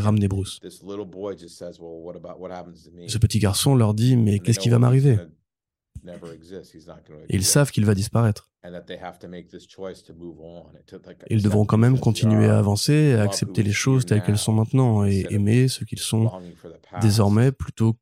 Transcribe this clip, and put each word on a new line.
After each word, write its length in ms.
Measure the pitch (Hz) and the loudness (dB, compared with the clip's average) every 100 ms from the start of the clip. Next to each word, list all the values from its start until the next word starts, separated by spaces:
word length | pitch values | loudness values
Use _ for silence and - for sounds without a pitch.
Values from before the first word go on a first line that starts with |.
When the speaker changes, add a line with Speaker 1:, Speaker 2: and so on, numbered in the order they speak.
Speaker 1:
ramener 220 | 104 107 98 | 2 2 2
Speaker 2:
and 20 | |
Speaker 1:
Bruce. 300 | 98 92 - | -2 -6 -12
Speaker 2:
this 220 | 87 - | -18 -18
little 240 | 92 101 95 | -12 -12 -12
boy 300 | 92 101 85 | -10 -10 -10
just 200 | 85 - | -16 -16
says, 220 | 87 87 | -16 -16
"Well, 240 | 85 82 | -16 -14
what 140 | 85 87 | -14 -14
about, 240 | 87 87 | -16 -16
what 100 | 90 | -14
happens 320 | 90 87 87 80 | -14 -16 -20 -20
to 40 | |
me?" 180 | 85 87 | -18 -10
Speaker 1:
Ce 100 | 107 | 0
petit 200 | - 107 | 0 2
garçon 380 | 104 - 143 131 | 0 0 0 2
leur 180 | 107 | 2
dit, « 220 | 107 127 123 | 2 2 4
Mais 40 | |
Speaker 2:
And 120 | 107 | 2
they 60 | 101 | 2
Speaker 1:
qu'est-ce 180 | 120 113 | 0 0
qui 100 | 117 | 2
Speaker 2:
know 40 | |
Speaker 1:
va 40 | 120 | 4
Speaker 2:
he's 20 | |
Speaker 1:
m'arriver ? » 360 | 123 131 139 107 | 4 4 4 2
Speaker 2:
gonna 120 | 82 _ _ _ _ _ _ 73 | -2 _ _ _ _ _ _ -20
never 300 | 82 87 85 | -20 -18 -18
exist. 420 | 80 82 95 - | -20 -18 -18 -18
He's 120 | 82 80 | -20 -20
not 160 | 80 - | -20 -20
gonna 140 | 76 - | -16 -4
Speaker 1:
Et 60 | |
ils 0 | 98 | -2
Speaker 2:
exist. 160 | 95 | 0
Speaker 1:
savent 180 | 147 143 | 2 2
qu'il 140 | - | 2
va 100 | 104 | 2
disparaître. 540 | 98 101 113 113 - - _ | 0 0 0 0 -2 -10 _
Speaker 2:
And 100 | 90 | -18
that 100 | 87 | -16
they 160 | 87 90 | -14 -14
have 200 | 90 85 | -14 -16
to 80 | 92 | -16
make 200 | 90 87 | -18 -18
this 180 | 90 - | -20 -20
choice 360 | - 95 85 | -16 -14 -14
to 80 | - | -20
move 240 | 82 87 78 | -20 -18 -18
on. 320 | 82 85 76 76 | -20 -20 -20 -20
It 80 | _ | _
took, 200 | 95 92 | -20 -20
like, 160 | 87 - | -20 -6
Speaker 1:
Et 60 | |
ils 80 | 110 | -2
devront 220 | 101 104 104 | 0 0 2
quand 100 | 110 | 4
Speaker 2:
acceptance 40 | |
Speaker 1:
même 120 | 120 | 4
Speaker 2:
of 60 | 131 | 2
the 20 | |
Speaker 1:
continuer 400 | 117 107 113 107 107 | 0 2 2 4 4
à 20 | |
Speaker 2:
job, 100 | 107 | 4
Speaker 1:
avancer 340 | 101 104 - | 2 0 0
et 200 | 151 151 | 2 2
Speaker 2:
love 80 | 113 | 2
who 40 | 104 | 0
Speaker 1:
accepter 360 | - 101 - | -2 -4 -2
les 80 | 101 | 0
Speaker 2:
is 40 | |
Speaker 1:
choses 280 | 101 131 131 | 0 0 0
Speaker 2:
here 40 | 123 | 2
Speaker 1:
telles 140 | 104 | 0
qu'elles 120 | 107 | 2
Speaker 2:
now, 40 | 104 | 0
Speaker 1:
sont 140 | - | 0
maintenant 520 | 110 110 131 127 107 | 0 2 2 2 2
et 40 | 98 95 | 2 0
Speaker 2:
instead 60 | - | -2
of 60 | |
Speaker 1:
aimer 360 | 104 101 120 127 | -2 2 2 2
ceux 160 | - 113 | -2 -10
qu'ils 120 | - | -8
sont 260 | - 110 | -4 0
Speaker 2:
longing 300 | 113 92 87 82 | 0 -4 -14 -20
for 140 | 85 | -20
the 80 | - _ | -20 _
past. 120 | 92 | 0
Speaker 1:
désormais 500 | 107 107 101 104 131 | 2 4 4 4 2
plutôt 440 | 131 - - 113 113 | 0 -8 -2 -2 -2